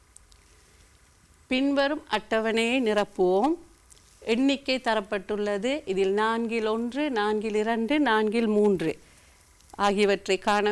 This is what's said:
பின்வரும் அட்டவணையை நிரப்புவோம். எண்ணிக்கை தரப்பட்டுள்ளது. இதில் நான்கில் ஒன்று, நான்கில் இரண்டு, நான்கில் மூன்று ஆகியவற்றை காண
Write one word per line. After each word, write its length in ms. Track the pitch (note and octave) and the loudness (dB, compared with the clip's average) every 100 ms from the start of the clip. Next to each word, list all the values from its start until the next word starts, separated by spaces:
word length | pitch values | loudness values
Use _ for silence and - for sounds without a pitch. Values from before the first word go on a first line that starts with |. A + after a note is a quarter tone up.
| _ - _ - _ - _ - - _ _ _ _ _ - | _ -20 _ -20 _ -20 _ -20 -20 _ _ _ _ _ -4
பின்வரும் 520 | B3+ C#4 C#4 C#4 D4+ - | -2 0 0 0 -2 -4
அட்டவணையை 680 | G#3+ - A3 A3 A3+ A3+ C4 A#3 | -6 -2 -2 0 0 0 0 0
நிரப்புவோம். 680 | G#3+ G3+ - F3+ F#3 B3+ E4+ - - - - - - - | 0 0 0 2 2 2 -2 -8 -20 -20 -20 -20 -10 -4
எண்ணிக்கை 440 | A3+ C4+ C4+ C4+ C4 B3 | 0 2 0 -2 -2 0
தரப்பட்டுள்ளது. 840 | A3 G#3 G3+ G3 G#3+ G#3 G3+ A#3 D4 B3 | -2 -2 -6 -4 -4 -2 -2 -2 -4 -4
இதில் 280 | F#3+ F#3+ G3+ | -2 0 2
நான்கில் 480 | A3 A3+ A#3 A3+ G#3+ | 0 0 -2 -2 -2
ஒன்று, 320 | A3+ A#3+ B3 D4+ A#3 | -2 -4 -4 -4 -2
நான்கில் 380 | G#3 G#3+ A3 G#3 | -2 -2 -2 -2
இரண்டு, 300 | G#3+ A#3 A3+ D4+ | 0 0 0 2
நான்கில் 500 | C4+ A3 G#3+ A3+ A3+ G#3 | 2 2 2 0 0 2
மூன்று 360 | G#3 F#3 D#3+ - - - - - - - - - | 4 2 -2 -6 -10 -20 -20 -20 -20 -20 -16 -2
ஆகியவற்றை 600 | G3+ G3+ G3+ G3 - F#3 | 0 2 2 0 0 -2
காண 260 | A3 G#3 G#3 | 0 0 2